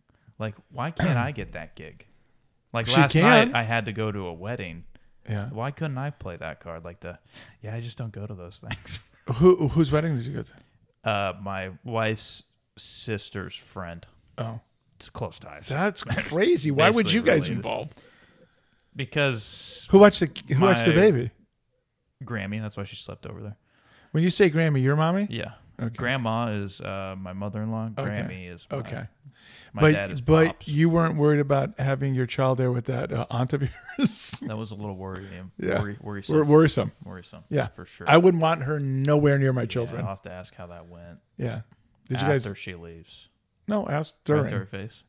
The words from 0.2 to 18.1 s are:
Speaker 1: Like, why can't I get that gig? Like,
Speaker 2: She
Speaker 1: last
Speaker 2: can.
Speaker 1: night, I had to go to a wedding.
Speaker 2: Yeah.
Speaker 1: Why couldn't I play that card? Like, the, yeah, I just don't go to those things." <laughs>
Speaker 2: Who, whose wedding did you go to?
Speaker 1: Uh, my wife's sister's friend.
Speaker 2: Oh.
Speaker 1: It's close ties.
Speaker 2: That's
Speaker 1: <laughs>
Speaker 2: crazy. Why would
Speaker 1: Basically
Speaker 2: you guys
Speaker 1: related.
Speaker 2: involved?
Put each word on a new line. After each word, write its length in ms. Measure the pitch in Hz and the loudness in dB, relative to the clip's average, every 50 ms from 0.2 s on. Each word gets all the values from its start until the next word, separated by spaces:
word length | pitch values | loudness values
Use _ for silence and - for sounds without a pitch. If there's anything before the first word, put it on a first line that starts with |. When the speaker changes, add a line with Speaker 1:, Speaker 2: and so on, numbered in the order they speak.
| _ _ _ | _ _ _
Speaker 1:
Like, 180 | - 110 110 104 - - _ | -8 -8 -8 -8 -12 -18 _
why 200 | - 123 123 165 | -8 -8 -6 -6
can't 260 | - - - 185 143 | -2 0 0 2 2
I 140 | 120 120 143 | 2 0 -2
get 200 | 147 110 98 - - | -4 -8 -10 -10 -12
that 220 | 82 80 - - | -14 -14 -14 -16
gig? 300 | - 78 76 - - - _ _ _ _ _ _ _ _ _ _ _ _ _ - | -16 -18 -18 -18 -20 -20 _ _ _ _ _ _ _ _ _ _ _ _ _ -6
Like, 140 | 117 113 | -2 0
Speaker 2:
She 100 | - - | 4 4
Speaker 1:
last 160 | 135 143 135 - | 6 6 6 6
Speaker 2:
can. 100 | 156 180 233 247 220 226 247 | 6 6 8 8 8 6 4
Speaker 1:
night, 40 | - | 2
I 80 | 120 113 | -2 -2
had 220 | 110 117 113 104 | 0 -2 -2 -2
to 60 | 117 101 | -4 -4
go 180 | 107 110 107 | -4 -4 -4
to 160 | 98 101 95 | -4 -4 -6
a 60 | 87 82 | -8 -8
wedding. 500 | 82 92 107 123 113 98 85 82 85 - - - - _ _ _ _ _ | -8 -8 -8 -8 -8 -8 -10 -12 -14 -16 -18 -20 -20 _ _ _ _ _
Speaker 2:
Yeah. 220 | - 107 101 101 123 | -6 -6 -6 -6 -6
Speaker 1:
Why 220 | 120 107 120 143 | -8 -8 -8 -8
couldn't 260 | 143 - 165 151 135 | -6 -6 -6 -6 -6
I 120 | 127 139 147 | -6 -8 -8
play 240 | - - - 92 85 | -10 -10 -12 -12 -12
that 220 | 82 82 80 76 - | -10 -10 -12 -12 -12
card? 240 | - 85 82 82 82 | -14 -14 -14 -12 -14
Like, 140 | 87 87 - | -16 -16 -14
the, 180 | - 87 85 - _ _ - - - - - _ - | -14 -14 -14 -16 _ _ -20 -20 -20 -20 -20 _ -14
yeah, 100 | 107 110 | -12 -10
I 60 | 117 | -10
just 180 | 117 117 - | -10 -10 -10
don't 140 | - 117 110 | -10 -10 -10
go 160 | - 98 101 | -10 -12 -12
to 60 | 110 104 | -12 -12
those 260 | 90 87 87 - - | -14 -16 -16 -18 -14
things." 400 | - 107 101 - - - - - - _ _ | -12 -10 -10 -10 -10 -10 -12 -12 -12 _ _
<laughs> 180 | _ - - 120 | _ -6 -4 2
Speaker 2:
Who, 340 | 113 170 185 180 180 156 135 | 6 8 8 8 8 4 2
whose 220 | - 160 160 135 | 2 2 2 2
wedding 240 | 147 151 160 165 147 | 2 0 0 0 -2
did 80 | 120 117 | -4 -4
you 80 | 135 139 | -6 -8
go 100 | 117 117 | -10 -10
to? 680 | - - - _ _ _ _ _ _ _ _ - 113 | -12 -16 -20 _ _ _ _ _ _ _ _ -4 -2
Speaker 1:
Uh, 240 | 104 101 101 95 87 98 | -2 -2 -2 -4 -6 -8
my 300 | 98 98 98 95 95 95 90 - - | -8 -8 -8 -8 -8 -10 -12 -12 -10
wife's 580 | 123 113 113 110 110 110 - - - - - - _ _ _ _ _ _ | -6 -4 -2 -2 -2 -2 -4 -6 -10 -12 -12 -14 _ _ _ _ _ _
sister's 800 | - - - - - - 120 107 98 - - - 101 92 92 - | -14 -12 -12 -12 -10 -8 -6 -6 -8 -8 -10 -12 -10 -10 -10 -12
friend. 500 | - - - - 98 90 85 85 85 - - _ _ _ _ _ | -16 -16 -16 -14 -12 -12 -12 -14 -16 -18 -20 _ _ _ _ _
Speaker 2:
Oh. 220 | - 117 113 113 113 - _ _ _ _ _ _ | -10 -10 -10 -10 -12 -16 _ _ _ _ _ _
Speaker 1:
It's 120 | - - - | -20 -18 -14
close 300 | - - 117 85 - - | -12 -10 -10 -10 -10 -14
ties. 280 | - 78 73 73 - - | -18 -18 -18 -14 -10 -6
Speaker 2:
That's 340 | 135 147 185 208 196 - - | -4 -2 -2 -2 -4 -6 -6
Speaker 1:
<laughs> 240 | - - - - | -6 -6 -6 -4
Speaker 2:
crazy. 420 | - 147 175 208 349 349 - 151 151 | -4 -2 0 2 2 2 2 0 0
Why 180 | 139 139 160 190 | 2 4 4 6
would 160 | 220 233 208 | 6 4 4
Speaker 1:
Basically 80 | 170 180 | 2 2
Speaker 2:
you 80 | 233 - | 2 4
guys 180 | - - 151 139 160 | 4 4 4 2 0
Speaker 1:
related. 60 | 120 | -4
Speaker 2:
involved? 460 | 120 - 117 113 117 - - - - - - | -4 -4 -4 -6 -6 -6 -10 -14 -20 -20 -20